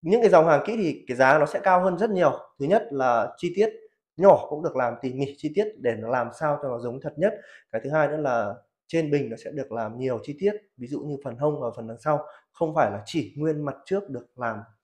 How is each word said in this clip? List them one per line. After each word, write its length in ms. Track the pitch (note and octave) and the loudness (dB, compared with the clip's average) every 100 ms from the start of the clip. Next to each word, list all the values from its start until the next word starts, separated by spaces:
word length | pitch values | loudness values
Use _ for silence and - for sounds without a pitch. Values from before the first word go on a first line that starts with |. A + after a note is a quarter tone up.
những 180 | D#3+ A3+ | 2 4
cái 100 | A3 | 8
dòng 160 | F3 D#3+ | 8 8
hàng 160 | D3 C3+ | 4 2
kỹ 100 | A3+ | -2
thì 280 | F3+ C#3 - | -2 -4 -6
cái 80 | B2 | 4
giá 220 | C3 D3+ | 6 6
nó 80 | C#3+ | 4
sẽ 140 | - | 0
cao 220 | F#3+ F3+ | 4 4
hơn 140 | F#3 E3+ | 4 0
rất 120 | F#3 | -2
nhiều. 280 | F#3+ D#3 B2 - _ | 2 2 0 -12 _
Thứ 80 | C#3 | 0
nhất 220 | G#3 - | 0 0
là 440 | C#3 C3 A#2 G#2 - | -2 2 2 0 -4
chi 160 | F3 F#3 | -6 0
tiết 140 | G#3+ A3 - _ _ - | 0 -2 -20 _ _ 4
nhỏ 300 | G3 D#3+ - | 8 8 4
cũng 140 | D3+ | -6
được 140 | D#3+ C3 | -4 0
làm 180 | B2 A#2+ | -2 -2
tỉ 100 | C3 | -8
mỉ 200 | B2+ C#3 C#3+ | -4 -6 -4
chi 160 | D3+ | -6
tiết 200 | D3+ G#3+ - | -2 -4 -2
để 160 | B2 A2 | -4 -4
nó 100 | A2 | -2
làm 220 | B2+ A#2 - | -2 -4 -4
sao 180 | D#3 C#3+ | -4 -4
cho 60 | C#3 | -4
nó 100 | A#2+ | -6
giống 220 | A#2+ C3 | -8 -8
thật 140 | D#3 - | -10 -2
nhất. 180 | F#3+ G#3+ - - _ | -2 -2 -16 -20 _
Cái 100 | A2+ | -8
thứ 60 | - | -2
hai 180 | D#3 D3 | 0 0
nữa 80 | D3+ | 0
là 380 | C#3+ A#2+ G#2 - _ _ _ | -2 0 -2 -8 _ _ _
trên 240 | D#3+ D#3 | -2 0
bình 200 | D3 B2 | 0 -2
nó 60 | A2+ | -8
sẽ 60 | - | -10
được 220 | D3 C3+ | -10 -8
làm 260 | A2+ A2 A#2 | -6 -8 -6
nhiều 200 | C3 A#2 | -4 -4
chi 140 | - D3 | -8 -4
tiết, 120 | G3 G#3 _ _ | -4 -4 _ _
ví 100 | A#2+ | -10
dụ 140 | C#3+ | -8
như 160 | D3+ C#3 | -8 -8
phần 120 | C#3 A#2 | -10 -2
hông 240 | D3+ C#3+ | -2 -2
và 80 | B2 A2 | -6 -8
phần 120 | A2+ | -12
đằng 100 | A#2 | -8
sau, 260 | D3+ D3 - - _ | -2 -2 -4 -18 _
không 220 | _ E3 | _ -2
phải 160 | D#3+ A#2 | 2 0
là 120 | G2+ | 0
chỉ 300 | - D3+ - C#3+ | -6 -6 -6 -4
nguyên 260 | D#3 D3+ | -4 -2
mặt 120 | D3 C3+ | -6 -8
trước 260 | - F#3+ E3+ | -6 -6 -4
được 280 | B2+ - - | -12 -14 -8
làm 200 | A#2+ G#2+ G#2+ _ | -6 -6 -12 _